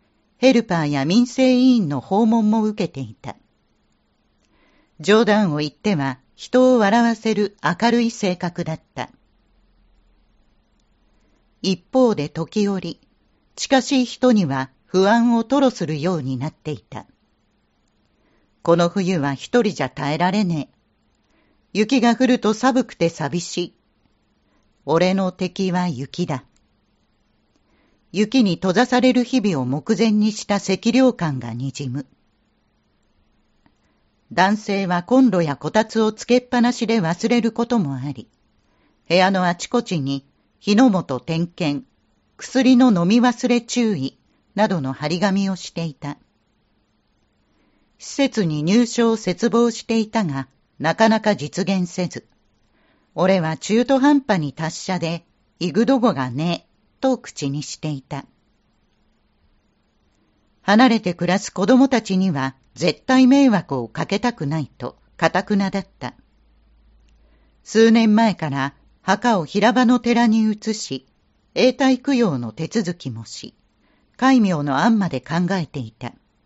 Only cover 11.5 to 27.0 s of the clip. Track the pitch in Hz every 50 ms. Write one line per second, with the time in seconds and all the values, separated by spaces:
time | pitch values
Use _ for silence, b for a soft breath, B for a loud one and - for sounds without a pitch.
11.5 | _ _ - 185 185 - _ _ - 262 254 233 208 - - - - 160 165 -
12.5 | - 214 208 202 196 185 185 170 - _ _ _ _ _ _ _ _ _ _ _
13.5 | _ - - - 269 262 254 - 285 254 247 233 - - - 254 240 208 180 135
14.5 | 135 135 135 - _ _ _ _ - 185 190 202 220 233 233 240 233 226 226 226
15.5 | 269 285 277 254 - - 175 143 160 147 143 180 185 165 120 131 131 123 131 127
16.5 | - _ - 151 147 - _ - - 117 - _ _ _ _ _ _ _ _ _
17.5 | _ _ _ _ _ _ _ _ _ _ _ _ _ _ _ _ _ _ _ _
18.5 | _ _ - 170 175 170 175 170 - 202 185 175 190 160 139 143 135 - - -
19.5 | - 247 226 214 143 - 139 127 - - 147 143 151 151 175 180 175 214 208 175
20.5 | 165 151 131 - _ _ _ _ _ _ _ _ _ _ _ _ _ _ _ _
21.5 | _ _ _ _ - 190 214 214 269 254 214 240 233 233 254 254 254 - - 208
22.5 | 220 214 - 262 240 262 240 - - - 170 165 - - 156 139 165 175 170 -
23.5 | - 175 175 - _ _ _ _ _ _ _ _ _ _ _ _ _ _ _ _
24.5 | _ _ _ _ _ _ - 135 156 170 175 185 190 190 190 180 180 - 185 180
25.5 | - - 196 185 175 180 180 180 139 117 139 - - - 175 139 147 127 - _
26.5 | _ _ _ _ _ _ _ _ _ _